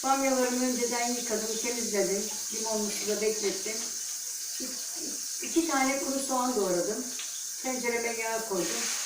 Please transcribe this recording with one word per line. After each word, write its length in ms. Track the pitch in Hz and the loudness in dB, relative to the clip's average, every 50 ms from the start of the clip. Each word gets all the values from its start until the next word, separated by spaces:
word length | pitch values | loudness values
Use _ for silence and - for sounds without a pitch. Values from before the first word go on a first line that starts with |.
| - | 4
Bamyalarımı 600 | 262 269 269 269 269 262 254 254 247 247 254 254 | 4 4 6 6 4 6 6 4 4 4 2 2
önceden 420 | 254 247 233 240 233 240 240 240 240 | 2 2 2 2 2 2 2 2 2
yıkadım, 500 | 247 233 - - 220 208 214 220 220 - | 0 0 0 0 0 0 0 0 -2 0
temizledim. 680 | - 247 240 240 214 202 202 202 190 175 190 202 214 220 220 - - - - | 0 0 0 0 -2 0 2 2 4 4 2 0 0 -2 -4 -4 -4 -4 -4
Limonlu 360 | 220 220 220 220 214 208 202 | -2 -2 0 0 0 0 0
suda 300 | - - 202 202 208 202 | -2 -2 0 0 0 2
beklettim. 540 | 214 214 214 - 202 196 180 - - 214 220 226 - - - - - - - - - - - - - - - - | 2 2 2 2 0 0 0 0 -2 -4 -4 -4 -4 -4 -4 -4 -4 -4 -6 -6 -6 -6 -6 -6 -6 -6 -4 -4
İ-, 840 | - - - - - - - 330 311 277 - - - - - - - | -4 -4 -4 -6 -6 -6 -6 -6 -4 -4 -4 -4 -4 -6 -6 -4 -4
iki 220 | - - 330 320 - | 0 0 2 2 2
tane 320 | 285 269 262 262 269 277 | 2 2 4 2 2 0
kuru 200 | - 269 269 269 | 0 0 0 0
soğan 360 | - - 262 247 247 254 240 | 0 0 2 2 2 2 2
doğradım. 500 | 208 196 185 180 175 175 202 214 254 254 - - - - - - - - - - - - | 2 2 2 2 2 2 0 0 -2 -4 -4 -4 -6 -6 -6 -6 -6 -6 -6 -6 -4 -4
Tencereme 500 | 262 254 247 233 233 233 233 233 233 226 | -2 -2 0 0 0 0 0 0 0 -2
yağ 360 | 226 226 226 226 220 220 - | -2 -2 -2 -2 -2 -2 -2
koydum. 320 | 196 185 165 160 160 - - - - - - | 0 0 0 0 0 0 0 0 -2 -2 -2